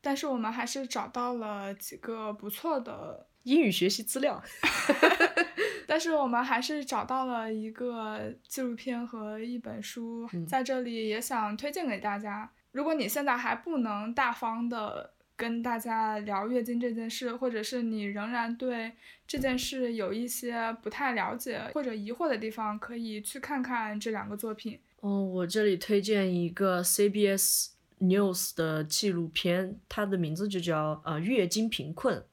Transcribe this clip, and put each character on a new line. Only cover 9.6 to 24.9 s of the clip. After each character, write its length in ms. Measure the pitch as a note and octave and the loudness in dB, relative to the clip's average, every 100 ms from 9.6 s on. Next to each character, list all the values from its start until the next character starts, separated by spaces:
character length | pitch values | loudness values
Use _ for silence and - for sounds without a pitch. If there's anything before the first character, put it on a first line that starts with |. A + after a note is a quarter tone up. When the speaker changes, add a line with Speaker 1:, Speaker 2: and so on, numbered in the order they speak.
| A3+ A3 | -6 -8
Speaker 1:
书， 460 | G#3 A#3+ A#3 A#3 A#3 | -8 -8 -8 -8 -6
Speaker 2:
嗯。 140 | F3 E3 | -6 0
Speaker 1:
在 160 | C4 | 0
这 200 | B3+ C4 | 2 -2
里 260 | A#3+ A3+ A3 | -2 -2 -2
也 120 | G#3+ | -2
想 360 | B3 A#3+ G#3+ G#3+ | -2 0 0 -2
推 160 | D4 | -4
荐 160 | F#4 D#4 | -2 -2
给 100 | G3+ | -2
大 200 | G#3 G3+ | -2 -4
家。 320 | G#3 G3+ A3 _ _ | -4 -8 -10 _ _
如 100 | C4 | -2
果 100 | D4+ | 0
你 160 | D#4 G#3+ | 2 0
现 160 | D4 | 0
在 120 | C#4+ B3 | 2 2
还 180 | B3 | 2
不 240 | A#3 - D4+ | -2 0 0
能 340 | A3+ G#3 A3 | 0 -2 -2
大 180 | A#3 B3+ | 2 2
方 360 | A#3 A#3 A3+ A#3+ | 2 -2 -2 -2
地 440 | A#3 G#3 - - _ _ - | -2 -4 -6 -10 _ _ -6
跟 260 | A#3 A#3 | -2 0
大 160 | A#3+ A3+ | 0 -2
家 400 | A3+ A3 A3 G#3+ | 0 0 0 0
聊 280 | G#3 G3 G#3+ | -2 -2 2
月 140 | B3 | 0
经 180 | A#3 A#3+ | 2 0
这 120 | A#3+ | 0
件 160 | A#3 A3+ | -2 -4
事， 260 | A3+ B3 | -4 -6
或 160 | A#3+ B3+ | -2 -2
者 120 | A3+ | -2
是 200 | G#3+ B3+ | -2 -2
你 200 | A#3 A3 | -2 -2
仍 280 | G3+ G3+ G#3+ | -2 -4 -2
然 260 | B3 A3+ A#3 | -2 -2 -2
对 360 | B3+ A#3+ A3+ A#3 - - - | -2 -2 -6 -10 -20 -20 -8
这 120 | C#4+ | 0
件 180 | C4 B3+ | 0 0
事 360 | B3+ C4+ A#3+ | -2 -2 0
有 200 | A3+ F#3+ | 0 -2
一 140 | G#3+ A#3+ | -2 -4
些 480 | - A#3+ A#3 A3+ A#3 | -4 -4 -2 -2 -4
不 60 | G#3+ | -8
太 240 | - C#4 | -2 0
了 240 | A3+ G3 A#3+ | 2 0 -2
解 240 | B3+ - A3 | -4 -6 -4
或 80 | D4+ | -4
者 120 | B3+ | -2
疑 160 | A3 G3+ | -4 -6
惑 180 | B3 E4+ | -2 0
的 80 | A3 | 0
地 140 | A3 | -2
方， 280 | A3 G#3+ G#3+ | -4 -4 -4
可 180 | - A#3 | -6 -6
以 240 | A3+ G#3+ | -6 -6
去 180 | G#3+ C#4 | -8 -10
看 240 | - C#4+ | -4 -2
看 360 | B3+ A#3+ G#3+ G#3+ | 0 -2 -2 -4
这 100 | A3+ | -4
两 180 | G#3+ G3+ | -4 -4
个 80 | G#3 | -6
作 180 | A3+ | -6
品。 260 | G#3+ A3 - _ | -6 -8 -10 _